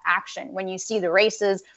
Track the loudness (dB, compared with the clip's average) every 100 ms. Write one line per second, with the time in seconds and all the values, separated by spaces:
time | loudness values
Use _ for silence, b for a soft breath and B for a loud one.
0 | -2 -2 -2 -12 -10 -8 -6 -8 -4 -2
1 | 2 4 4 4 0 0 -4